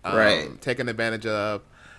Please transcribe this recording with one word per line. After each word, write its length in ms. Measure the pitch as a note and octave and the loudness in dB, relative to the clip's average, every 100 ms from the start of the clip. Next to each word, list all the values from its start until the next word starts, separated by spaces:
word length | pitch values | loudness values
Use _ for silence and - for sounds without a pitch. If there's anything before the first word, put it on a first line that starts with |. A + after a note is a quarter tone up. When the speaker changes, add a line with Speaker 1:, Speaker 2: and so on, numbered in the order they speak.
| F2+ | -2
Speaker 1:
um, 100 | G2 | 4
Speaker 2:
Right. 460 | G#2+ E2+ D2+ A#1+ | 4 4 0 -8
Speaker 1:
taken 280 | - B2 A#2+ | -6 -4 -4
advantage 360 | A2 A2+ A2 A2+ | -2 -2 -2 -4
of. 380 | G#2+ G#2 G2+ - - - | -2 -2 -4 -8 -20 -20